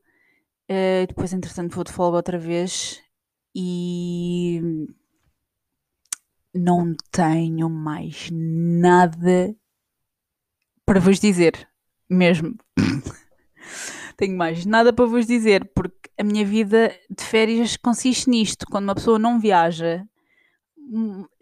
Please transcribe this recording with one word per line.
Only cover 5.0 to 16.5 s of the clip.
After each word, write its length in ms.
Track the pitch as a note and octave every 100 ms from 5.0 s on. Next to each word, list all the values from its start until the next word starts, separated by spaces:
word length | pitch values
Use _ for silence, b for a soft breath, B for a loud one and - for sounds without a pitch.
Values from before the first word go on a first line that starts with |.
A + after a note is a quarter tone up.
| _ _ _ _ _ _ _ _ _ _ _ - _ _ _
não 420 | F3+ F3 F3 E3+ D#3+ -
tenho 580 | - D#3+ E3 E3 D#3+ E3
mais 600 | D#3+ D#3 D#3 D#3+ D3+ -
nada 1200 | E3 E3 E3 E3+ E3+ F3+ F3+ F3+ E3 F3 F3+ F#3 A3 _ _ _ _ _ _ _ _ _ _ _ _ -
para 140 | F#3+
vos 200 | F3+ G3
dizer, 480 | G#3 F3+ E3 - - _ _ _ -
mesmo. 460 | F3+ F3 E3+ D#3+ - _ -
<laughs> 1400 | - C#3 - - _ _ _ _ - - - - - -
Tenho 200 | G3 F#3
mais 280 | E3 E3 F#3+
nada 280 | A3 A#3
para 120 | A#3+ A#3+
vos 200 | A#3+ A3+
dizer, 460 | A#3+ A3 G3 -
porque 360 | - F3+ - - -
a 60 |
minha 220 | G#3 G#3+
vida 480 | G3+